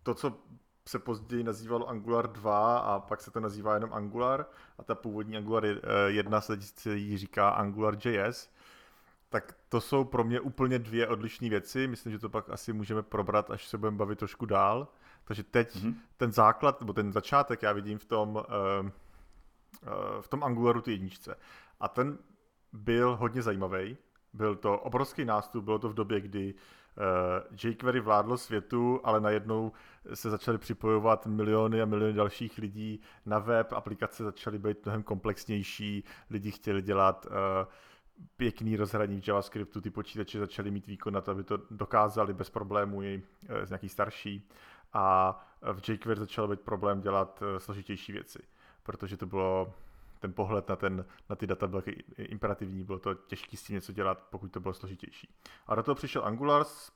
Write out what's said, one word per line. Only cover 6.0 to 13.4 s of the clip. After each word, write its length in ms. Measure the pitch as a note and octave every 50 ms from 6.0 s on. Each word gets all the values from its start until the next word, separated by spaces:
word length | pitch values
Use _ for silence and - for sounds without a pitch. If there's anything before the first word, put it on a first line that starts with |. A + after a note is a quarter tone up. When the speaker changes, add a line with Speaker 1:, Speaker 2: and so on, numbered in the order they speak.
| G2 G2
Speaker 1:
jedna 300 | G#2 G#2 G2+ G2+ G#2+ G#2+
se, 220 | - - A2 G2
se 340 | G2+ - - - - A2+ G#2
jí 220 | G#2 G2+ G#2 G#2 G2
říká 300 | G#2 - - - G2+ G2+
Angular 480 | - - G#2 G2+ G2+ G#2+ G#2+ G#2+ G#2 G#2 -
J 140 | B2 A#2 G2
S, 320 | G2 A2+ B2 - - - _ _ - - - - - - _ _ _ _ _ _ _ -
tak 280 | - G#3+ - - - _ _ -
to 120 | - A#2
jsou 240 | - - - C3+ C3+
pro 200 | A#2+ - B2 A#2
mě 160 | A#2 A#2+ B2+
úplně 380 | B2+ C3+ - - C3 B2+ B2+ B2
dvě 300 | A#2 G#2+ A2 A#2 A#2 A2
odlišné 400 | A#2 G#2+ G#2+ A2+ - - B2 A#2
věci. 380 | G#2+ G2+ - - - C3 C3+
Myslím, 260 | C3 A#2+ - - A#2
že 60 | G#2+ G#2
to 100 | A2 G#2
pak 220 | G2+ A2 - -
asi 220 | G2 G2+ - -
můžeme 300 | A2 G#2+ G#2 G2 A2 G#2+
probrat, 480 | G#2 - - G#2 G2+ F#2+ G#2 G#2